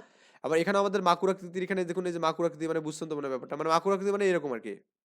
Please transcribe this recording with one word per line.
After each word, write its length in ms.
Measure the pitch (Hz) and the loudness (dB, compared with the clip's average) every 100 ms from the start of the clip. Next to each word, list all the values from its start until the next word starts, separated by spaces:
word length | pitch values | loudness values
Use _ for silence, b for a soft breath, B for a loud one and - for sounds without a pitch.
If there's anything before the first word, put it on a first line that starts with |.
| b b b b | b b b b
আবার 160 | 139 160 | 0 2
এখানে 200 | 170 202 | 4 2
আমাদের 240 | 202 196 | 2 2
মাকুর 280 | 185 175 190 | 4 4 2
আকৃতির 320 | 190 180 180 | 0 -6 -6
এখানে 220 | 180 190 | -2 -2
দেখুন 220 | 175 180 180 | -2 -4 -4
এই 60 | |
যে 60 | 170 | 0
মাকুর 280 | 160 160 170 | 0 2 -2
আকৃতি, 220 | 151 160 | -2 -4
মানে 120 | 160 | -2
বুঝছেন 280 | 151 151 160 | -4 -8 -6
তো 80 | 147 | -6
মানে 120 | 139 | -4
ব্যাপারটা, 280 | 131 131 147 | -6 -6 -4
মানে 120 | 156 | 2
মাকুর 260 | 165 196 | 4 4
আকৃতি 160 | 196 196 | 0 0
মানে 200 | 202 196 | 0 2
এরকম 220 | 175 143 | 2 0
আর 80 | 117 | -6
কি, 160 | 107 98 _ _ | -8 -12 _ _